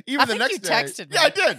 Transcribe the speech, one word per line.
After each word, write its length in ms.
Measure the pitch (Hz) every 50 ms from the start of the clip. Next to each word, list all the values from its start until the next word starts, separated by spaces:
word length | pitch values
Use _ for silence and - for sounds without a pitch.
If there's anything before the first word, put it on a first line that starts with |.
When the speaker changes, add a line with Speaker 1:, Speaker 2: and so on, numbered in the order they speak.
| - -
Speaker 1:
even 140 | 262 285
Speaker 2:
I 40 | 277
Speaker 1:
the 60 | 240
Speaker 2:
think 80 | 220 208
Speaker 1:
next 140 | 233 262 403
Speaker 2:
you 60 | 233
Speaker 1:
day. 100 | 202 175
Speaker 2:
texted 440 | 151 135 143 139 - - 185 139 -
Speaker 1:
Yeah, 60 | - 320
I 20 |
Speaker 2:
me. 60 | 285 285 392 381 277 185